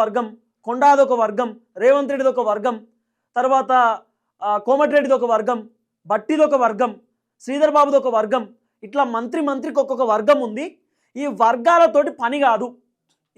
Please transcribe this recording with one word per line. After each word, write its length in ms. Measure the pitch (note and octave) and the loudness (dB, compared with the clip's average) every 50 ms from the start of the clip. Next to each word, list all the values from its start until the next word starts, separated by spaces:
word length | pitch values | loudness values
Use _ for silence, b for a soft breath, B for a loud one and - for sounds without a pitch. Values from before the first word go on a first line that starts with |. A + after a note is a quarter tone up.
వర్గం, 260 | A3 A3 G#3 B3 A#3 G#3+ G#3+ _ _ _ _ _ _ | 0 -2 -2 -4 -6 -6 -10 _ _ _ _ _ _
కొండాది 360 | A3 A#3+ B3+ C#4+ C#4+ C#4+ C#4 C#4 | -8 -4 2 4 4 6 4 4
ఒక 100 | B3+ B3+ A#3 A3+ | 2 2 0 0
వర్గం, 260 | G#3+ G#3 A3+ B3 A#3 G#3 - _ _ _ F#3 G#3+ | -2 -2 -4 -6 -6 -8 -14 _ _ _ 0 2
రేవంత్ 300 | B3+ C#4 C#4+ C#4 B3 C#4 | 4 4 4 2 -2 -4
రెడ్డిది 180 | C4 C4+ C4 - | -2 -2 -2 -2
ఒక 100 | A#3+ A3+ G#3+ | 0 -2 -2
వర్గం, 260 | G#3 G#3 G3+ B3+ A#3 G#3+ - _ _ _ _ _ _ _ _ _ _ A#3+ | -4 -2 -4 -4 -6 -6 -12 _ _ _ _ _ _ _ _ _ _ -4
తర్వాత, 340 | B3+ C4 C4+ C4+ C4 - B3+ B3+ A#3+ A3+ A3 F#3 - _ _ _ _ _ _ _ F#3+ | 0 0 0 0 0 2 2 2 2 2 0 -4 -8 _ _ _ _ _ _ _ -4
ఆ, 40 | G#3 G#3 G#3 G3+ | -4 -2 -2 0
కోమటిరెడ్డిది 480 | A3+ C4 C#4 D4+ B3+ C4 D4 C#4 C4 C4+ B3 | 0 2 2 2 2 2 0 2 2 0 0
ఒక 100 | A#3+ A#3 A3+ | 2 0 0
వర్గం, 260 | G#3+ G#3+ A#3+ B3 A3+ G#3+ - _ _ _ _ _ _ _ E3 | 0 0 -2 -4 -4 -6 -12 _ _ _ _ _ _ _ -4
బట్టిది 320 | G#3 G#3+ G#3+ - D#4 D4+ D4+ D4 | -4 -4 -2 -2 0 2 2 2
ఒక 80 | C#4+ C4 A#3+ | 2 2 0
వర్గం, 260 | A3+ G#3+ G3 B3+ A#3 G#3 - _ _ _ _ _ _ _ _ - | 0 0 0 -2 -4 -4 -10 _ _ _ _ _ _ _ _ -12
శ్రీధర్ 280 | A#3+ C4+ C#4+ D#4 D#4 D4 D4 | -8 -2 0 0 2 4 2
బాబుది 200 | C#4+ C#4+ C#4+ C4+ | 2 4 2 0
ఒక 100 | - B3+ A3+ G#3+ | 0 0 0 -2
వర్గం, 240 | G#3+ G#3 B3+ B3+ G#3+ G3 _ _ _ _ _ _ - | 0 0 -2 -4 -4 -8 _ _ _ _ _ _ -20
ఇట్లా 180 | G3 G#3 C#4+ C#4 - - | -6 -2 -2 -2 -2 -2
మంత్రి 260 | A3+ A#3 A3 B3+ E4 D4+ C#4+ | -6 -6 -6 -6 -4 -4 -4
మంత్రికి 320 | C#4 C4+ A3+ D#4+ A#3 C#4+ C4 | -4 -4 -6 -4 -2 -2 -2
ఒక్కొక్క 220 | - C4 A#3 C4 A3+ G#3 | -2 -2 -2 0 0 0
వర్గం 260 | G#3+ G#3+ B3 D4 C4 B3 A3 | 0 4 2 2 2 2 -4
ఉంది. 180 | G#3 B3 D4+ F#4 - _ _ _ _ _ _ _ _ B3 D4 | -6 -8 -10 -10 -12 _ _ _ _ _ _ _ _ -8 -6
ఈ 20 | C#4+ A3 F#3 A#3 | -6 -2 0 2
వర్గాలతోటి 640 | A3+ B3 A#3+ A#3 E4+ E4+ E4 E4+ D#4+ D#4+ C#4+ D4 - - - | 2 2 2 2 2 4 6 4 4 4 0 0 0 -4 -6
పని 180 | A#3 A#3 C#4 D4 C#4 | -6 -4 -2 0 0
కాదు, 240 | B3 A3+ G#3+ B3 B3 B3+ _ _ _ _ _ _ _ _ _ _ _ _ | 0 0 0 -4 -8 -10 _ _ _ _ _ _ _ _ _ _ _ _